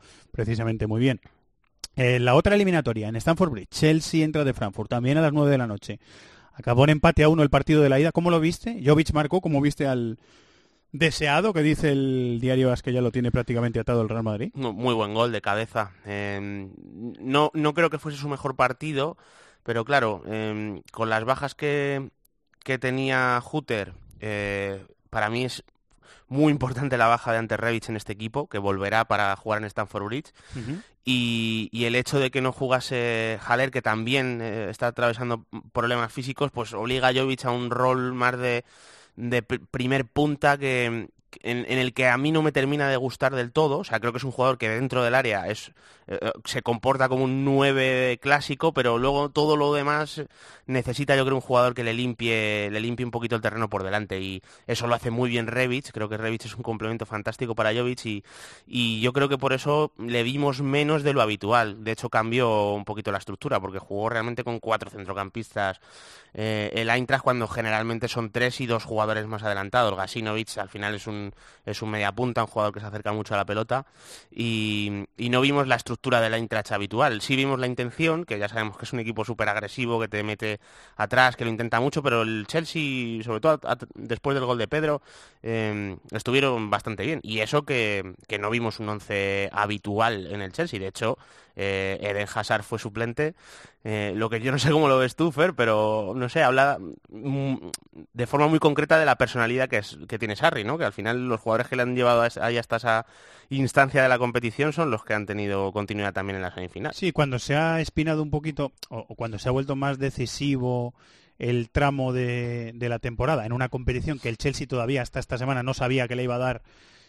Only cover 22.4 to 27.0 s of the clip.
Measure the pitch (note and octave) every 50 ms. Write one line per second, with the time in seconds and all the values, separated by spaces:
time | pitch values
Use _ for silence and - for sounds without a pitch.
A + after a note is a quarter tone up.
22.4 | _ _ _ _ - - C3 B2 C3+ C3 B2+ C3 C3+ C3 C3 C3 B2+ B2+ B2 A#2+
23.4 | A#2+ - - D3+ C3+ - A#2+ G#2 F#2+ F#2 F#2 - - - - - G#2 G#2+ G#2 G#2
24.4 | G2+ G2+ G2+ G2 G2+ G2 G2 G2 F#2+ - _ _ _ _ - A2 G#2 G#2+ A2+ B2
25.4 | B2+ B2+ - - - _ _ _ _ _ _ _ _ - - - _ - B2+ C#3
26.4 | D#3 D3+ D3 D3 B2+ B2+ B2+ B2 C#3+ C#3 B2+ A#2+